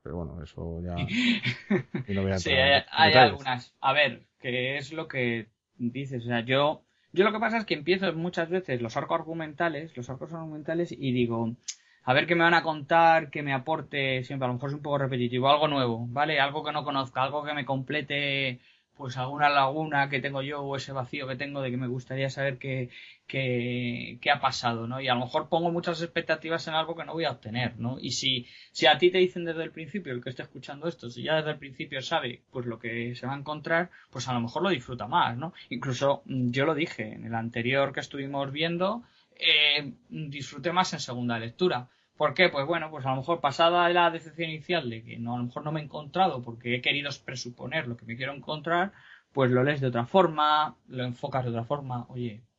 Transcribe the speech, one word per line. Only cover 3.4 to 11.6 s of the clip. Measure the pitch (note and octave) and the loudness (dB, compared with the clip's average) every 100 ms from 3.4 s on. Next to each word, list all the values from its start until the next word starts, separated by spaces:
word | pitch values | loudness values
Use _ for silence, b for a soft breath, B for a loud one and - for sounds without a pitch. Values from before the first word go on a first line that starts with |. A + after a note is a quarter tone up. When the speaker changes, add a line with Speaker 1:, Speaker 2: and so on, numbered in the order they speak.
| C3+ B2 - _ | -4 -4 -6 _
Speaker 2:
A | C3+ | 2
ver, | C#3+ C#3+ A#2 _ _ | 4 2 0 _ _
que | C3 B2+ B2+ C#3+ | -4 -2 -2 -4
es | C#3+ | -6
lo | D#3+ D#3+ | -8 -6
que | C#3 A#2+ A#2 G#2 _ _ _ | 0 0 0 -6 _ _ _
dices. | A#2+ B2+ C#3 B2+ | -4 -4 -6 -6
O | A#2 | -2
sea, | A#2+ | -2
yo, | A#2 C3+ C#3+ D#3 _ _ _ | 2 2 2 0 _ _ _
yo | E3+ G#3 | 2 2
lo | |
que | G#3+ | 2
pasa | A3+ A3+ | 0 -2
es | G3+ | -2
que | |
empiezo | D3+ D3 F#3 F#3+ | -4 0 0 0
muchas | D#3+ F3 F3 D#3+ | -2 -4 -2 -2
veces | F#3 F#3 B2 | -2 -2 -4
los | A#2 C#3+ | -2 -4
arcos | D3 E3 | -2 -4
argumentales, | D#3 E3 D#3 C#3+ E3+ D3 D#3+ - | -2 -8 -8 -2 -2 -2 -10 -10
los | A#2+ | -10
arcos | B2 D3+ | -10 -10
argumentales, | E3 D#3+ D3+ D3 E3 E3+ | -10 -10 -10 -4 -2 -2
y | - C#3 | -2 0
digo, | B2 A#2 A#2 A2+ A#2+ | 2 2 2 -2 -4